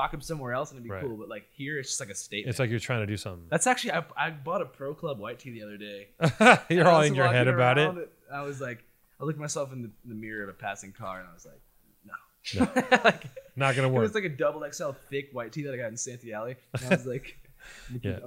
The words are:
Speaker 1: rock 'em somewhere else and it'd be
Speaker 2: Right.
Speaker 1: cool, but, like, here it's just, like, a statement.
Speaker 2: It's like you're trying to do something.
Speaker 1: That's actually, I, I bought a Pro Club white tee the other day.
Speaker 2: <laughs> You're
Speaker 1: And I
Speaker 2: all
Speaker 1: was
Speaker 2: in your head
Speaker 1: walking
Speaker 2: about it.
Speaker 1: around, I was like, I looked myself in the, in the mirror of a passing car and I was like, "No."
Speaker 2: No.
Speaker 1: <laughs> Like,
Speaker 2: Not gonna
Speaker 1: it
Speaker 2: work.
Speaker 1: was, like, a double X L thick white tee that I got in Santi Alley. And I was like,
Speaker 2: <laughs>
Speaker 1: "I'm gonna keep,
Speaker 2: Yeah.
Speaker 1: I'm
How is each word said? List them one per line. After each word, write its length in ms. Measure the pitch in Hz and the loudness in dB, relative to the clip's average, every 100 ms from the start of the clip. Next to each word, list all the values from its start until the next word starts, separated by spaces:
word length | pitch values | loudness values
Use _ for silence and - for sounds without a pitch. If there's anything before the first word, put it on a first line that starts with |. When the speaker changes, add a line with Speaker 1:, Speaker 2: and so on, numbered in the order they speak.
Speaker 1:
rock 100 | 139 | -2
'em 60 | 151 | -4
somewhere 300 | 131 156 127 | -8 -6 -4
else 180 | 127 147 | -4 -4
and 60 | 131 | -8
it'd 60 | |
be 60 | 117 | -8
Speaker 2:
Right. 100 | 95 | -6
Speaker 1:
cool, 140 | 135 110 | -6 -6
but, 120 | 107 | -10
like, 200 | 107 - | -14 -14
here 280 | - 139 151 | -10 -6 -6
it's 100 | 127 | -6
just, 100 | - | -6
like, 80 | 113 | -6
a 60 | 98 | -10
statement. 340 | - 104 120 | -6 -4 -2
Speaker 2:
It's 100 | 120 | 2
like 100 | 120 | 2
you're 100 | 113 | 2
trying 200 | - 120 | 0 0
to 60 | 104 | 0
do 80 | 104 | -2
something. 300 | 104 87 85 | -6 -10 -2
Speaker 1:
That's 160 | 160 254 | 0 2
actually, 260 | 254 240 | 0 0
I, 120 | 165 - - | -2 -4 -2
I 120 | 156 | -4
bought 300 | 151 135 190 | -4 -4 -4
a 40 | 147 | -4
Pro 280 | - 139 | -8 -8
Club 260 | 156 165 117 | -6 -6 -6
white 200 | 107 123 | -8 -10
tee 120 | 131 | -12
the 120 | 117 | -14
other 140 | 104 104 | -12 -12
day. 320 | 104 101 101 - | -12 -12 -14 0
Speaker 2:
<laughs> 0 | 160 - 226 190 - | 2 8 8 8 6
You're 100 | 170 | 6
Speaker 1:
And 0 | 165 | 8
I 40 | |
Speaker 2:
all 80 | 165 | 8
Speaker 1:
was 80 | 151 | 6
Speaker 2:
in 60 | 139 | 6
your 120 | 127 | 4
head 200 | 123 123 | 6 4
Speaker 1:
walking 60 | 127 | 6
Speaker 2:
about 220 | 123 131 | 6 6
it. 40 | 156 | 4
Speaker 1:
around, 200 | 180 160 _ - | 0 -10 _ -12
I 100 | 139 | -8
was 160 | 143 135 | -8 -8
like, 220 | 127 117 - _ _ - | -8 -10 -16 _ _ -8
I 40 | 147 | -6
looked 140 | 147 | -4
myself 320 | 147 156 135 | -4 -4 -4
in 80 | 131 | -6
the, 80 | 117 - | -10 -12
in 60 | 123 | -14
the 60 | 107 | -10
mirror 280 | 110 107 | -8 -8
of 60 | 98 | -8
a 40 | |
passing 380 | 90 104 101 98 | -8 -8 -8 -12
car 280 | 98 98 92 | -12 -10 -10
and 80 | 90 | -14
I 40 | |
was 120 | 85 - | -20 -20
like, 160 | 71 _ _ _ _ | -20 _ _ _ _
"No." 100 | - - _ _ - - | -18 -18 _ _ -4 0
Speaker 2:
No. 60 | 254 | 0
Speaker 1:
<laughs> 380 | 254 254 254 226 | 2 4 4 6
Like, 180 | - 131 - - - | 2 -4 -18 -12 0
Speaker 2:
Not 200 | 135 127 | 2 4
gonna 100 | 131 | 4
Speaker 1:
it 40 | |
Speaker 2:
work. 100 | 127 | 4
Speaker 1:
was, 120 | 110 214 | 2 0
like, 100 | 185 | -4
a 40 | |
double 360 | 139 147 151 147 | -2 -2 -2 -8
X 160 | - | -8
L 100 | 156 131 - | -8 -8 -8
thick 200 | 139 143 | -8 -6
white 220 | 123 113 | -10 -10
tee 80 | 147 | -10
that 100 | 143 | -8
I 40 | 127 | -6
got 100 | 117 | -8
in 100 | 117 | -8
Santi 360 | - 117 117 | -10 -12 -10
Alley. 240 | 107 117 131 _ | -8 -8 -10 _
And 120 | - 127 | -4 2
I 40 | |
was 160 | 170 123 | 2 2
like, 320 | 127 - - - - | -8 -10 -18 -20 -20
Speaker 2:
<laughs> 260 | - - - | -20 -18 -12
Speaker 1:
"I'm 60 | 123 | -6
gonna 40 | |
keep, 40 | |
Speaker 2:
Yeah. 120 | 104 | -6
Speaker 1:
I'm 60 | 92 | -6